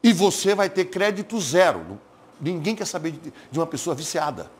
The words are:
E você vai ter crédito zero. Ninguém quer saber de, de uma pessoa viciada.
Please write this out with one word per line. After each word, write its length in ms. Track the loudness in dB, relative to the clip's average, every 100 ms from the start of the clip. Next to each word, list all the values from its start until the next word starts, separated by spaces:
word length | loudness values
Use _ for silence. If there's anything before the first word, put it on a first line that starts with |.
E 120 | 6
você 420 | 6 4 4 0 2
vai 140 | 2
ter 160 | 0 -2
crédito 520 | 0 0 0 -6 -6
zero. 580 | 0 4 4 4 -6 -16 _ _ -20 -8
Ninguém 380 | -6 -4 -4 -4
quer 80 | -6
saber 260 | -6 -8
de, 220 | -8 -16 -18 -8
de 80 | -4
uma 80 | -4
pessoa 260 | -4 -4
viciada. 560 | -4 -4 -4 -4 -6 -14